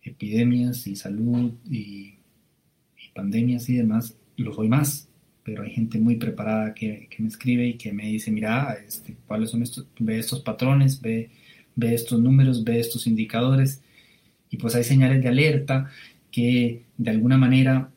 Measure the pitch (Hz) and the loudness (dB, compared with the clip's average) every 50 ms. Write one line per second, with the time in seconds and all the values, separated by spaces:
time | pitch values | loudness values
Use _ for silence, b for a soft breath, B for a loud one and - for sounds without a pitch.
0 | _ - - _ 104 104 107 113 120 123 123 123 123 123 123 - - 98 98 98 | _ -18 -14 _ -10 -4 0 2 2 2 2 2 0 -2 -4 -6 -8 -10 -10 -10
1 | - 95 101 107 113 120 120 120 123 120 117 - _ 196 139 110 104 101 101 101 | -10 -10 -6 -4 -2 0 0 0 0 -2 -4 -10 _ -8 -8 -8 -8 -10 -14 -16
2 | 98 - - _ _ _ _ _ _ _ _ _ _ _ _ _ _ _ _ _ | -16 -18 -20 _ _ _ _ _ _ _ _ _ _ _ _ _ _ _ _ _
3 | - - _ - 98 98 104 113 117 123 123 120 - - 123 123 117 110 107 113 | -20 -18 _ -8 -6 -4 -2 0 0 0 0 -2 -2 -2 0 2 2 2 0 0
4 | 123 - - _ _ _ _ - 120 107 - - 110 110 123 143 147 135 - - | -2 -4 -12 _ _ _ _ -8 -8 -8 -4 -2 0 2 2 2 2 0 -4 -8
5 | - _ _ _ _ _ _ _ _ - 107 101 101 104 - 117 113 113 - 107 | -14 _ _ _ _ _ _ _ _ -12 -10 -10 -12 -8 -4 -4 -4 -2 0 0
6 | 110 117 120 110 117 113 104 - 110 110 110 110 110 110 107 - 113 107 107 - | 2 2 2 0 -2 -6 -6 -6 -4 -4 -2 -2 -2 -4 -6 -8 -8 -8 -8 -10
7 | - _ - - 110 107 - - - 127 123 123 120 123 120 - - 110 101 101 | -16 _ -10 -6 -6 -6 -6 -6 -2 -2 0 0 0 -2 -4 -6 -8 -8 -8 -8
8 | 104 107 107 107 - 113 107 104 107 107 113 131 143 135 110 101 - - - - | -6 -6 -6 -4 -2 -4 -4 -2 -2 -2 0 0 -2 -4 -6 -10 -10 -14 -14 -14
9 | - - - - _ _ 107 107 110 107 - 117 120 117 - - - _ _ - | -14 -16 -20 -20 _ _ -4 -4 -4 -2 -2 -4 -4 -4 -6 -14 -18 _ _ -4
10 | 117 110 110 110 113 - 131 131 - - 107 - 123 131 135 139 139 135 131 - | -4 -2 -2 -2 -4 -4 -8 -6 -6 -8 -4 -2 0 2 4 4 4 4 2 0
11 | - 113 113 113 113 b b b b b b b b b _ - 117 117 117 117 | -4 -4 -4 -4 -6 b b b b b b b b b _ -2 0 0 0 0
12 | - - 120 117 117 131 135 135 135 131 123 117 110 117 117 117 117 - - - | 0 0 2 2 4 6 6 6 6 4 4 0 0 0 0 0 0 -2 -4 -4
13 | - 117 113 107 110 - - 113 123 131 135 135 135 135 - - b b b b | 0 0 0 0 0 -2 -2 0 2 2 4 4 2 2 -2 -6 b b b b
14 | b b b b b b b b b _ - - - 113 117 120 120 120 139 135 | b b b b b b b b b _ -10 -6 -4 -2 0 0 2 4 4 6
15 | 131 127 135 135 127 123 123 139 156 156 147 135 - - 135 131 135 B B B | 6 6 4 2 2 2 2 2 2 2 2 0 0 0 -2 -2 -2 B B B
16 | B B B B _ _ - 120 120 120 123 123 120 120 117 - - _ _ - | B B B B _ _ -4 0 2 2 2 2 2 0 -2 -6 -14 _ _ -4
17 | 113 113 110 110 110 123 131 131 131 123 131 131 131 131 131 131 131 - _ | -2 0 0 2 4 4 6 6 6 6 6 6 6 4 4 2 0 -4 _